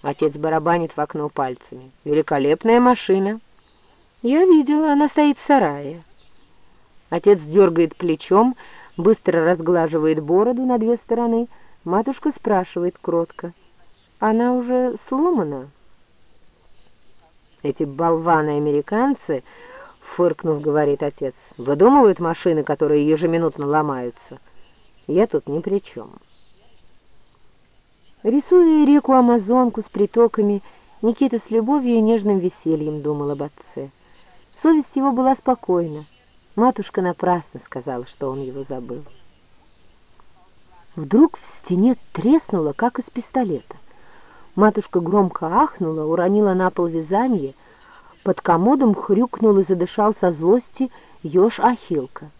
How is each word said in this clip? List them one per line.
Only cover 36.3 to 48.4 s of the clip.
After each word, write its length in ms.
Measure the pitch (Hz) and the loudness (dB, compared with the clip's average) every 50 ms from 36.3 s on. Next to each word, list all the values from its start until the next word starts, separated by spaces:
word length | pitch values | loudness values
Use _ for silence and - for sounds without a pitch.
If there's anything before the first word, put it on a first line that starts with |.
| _ _ _ _ - | _ _ _ _ -2
Матушка 480 | 202 226 254 247 - 196 - - - 185 | 0 0 0 0 -2 -12 -8 -6 -4 -4
напрасно 580 | 180 175 - - 175 180 175 156 - - 127 - | -4 -4 -2 -2 -2 -2 -2 -4 -12 -20 -20 -20
сказала, 420 | - - 131 120 143 127 123 123 | -14 -16 -12 -10 -10 -10 -10 -10
что 240 | - - - 143 135 | -14 -12 -10 -8 -8
он 100 | 131 139 | -8 -8
его 240 | 139 127 131 139 135 | -10 -10 -12 -12 -12
забыл. 360 | 135 139 127 120 - 120 139 - - - - - - _ _ _ _ - - _ _ _ _ - - _ _ _ _ - - - - - _ _ _ _ - - _ - - - - - | -12 -12 -12 -10 -12 -14 -14 -14 -18 -20 -20 -20 -20 _ _ _ _ -20 -20 _ _ _ _ -20 -20 _ _ _ _ -20 -20 -20 -20 -20 _ _ _ _ -20 -20 _ -20 -20 -20 -18 -14
Вдруг 420 | 165 151 139 190 233 320 - - | -14 -6 0 4 4 4 4 2
в 280 | - - - - - - | -10 -20 -20 -20 -20 -8
стене 300 | - 180 180 202 254 247 - - - | -4 -2 2 2 2 0 -2 -8 -14
треснуло, 600 | - - - 233 294 320 - - - 180 156 147 143 | -12 -4 0 2 2 2 0 -2 -4 -2 -2 -4 -4
как 240 | - 226 247 - | -2 -4 -4 -4
из 80 | - 240 - _ | -6 -14 -10 _
пистолета. 640 | 247 233 - - 262 247 190 156 131 - - - - - - - - - - - - - - - - - - - | -14 -14 -6 -4 -4 -4 -2 -6 -8 -8 -14 -20 -20 -20 -20 -20 -20 -20 -20 -20 -20 -20 -20 -20 -20 -20 -10 0
Матушка 440 | 185 208 214 208 208 202 - - 180 | 2 2 2 2 0 -8 -4 -4 -4
громко 460 | 170 170 190 208 196 175 - - 170 | -2 0 2 2 2 0 -2 -6 -8
ахнула, 600 | 160 175 233 302 302 - - 185 160 160 156 151 | -2 0 0 0 0 -2 -6 -6 -4 -4 -4 -4
уронила 500 | 156 165 175 175 190 202 208 214 196 185 | -2 -2 0 0 2 2 2 2 2 2
на 160 | 185 185 185 | 0 0 -2
пол 160 | - - 175 | -2 -2 -4
вязание. 640 | 170 160 165 160 151 190 202 247 262 233 185 139 135 135 _ _ _ _ _ _ - - - _ - - _ _ | -2 -4 -6 -4 -2 -2 0 0 0 0 -2 -4 -6 -12 _ _ _ _ _ _ -20 -20 -20 _ -20 -20 _ _
Под 180 | 190 185 - | -4 -4 -2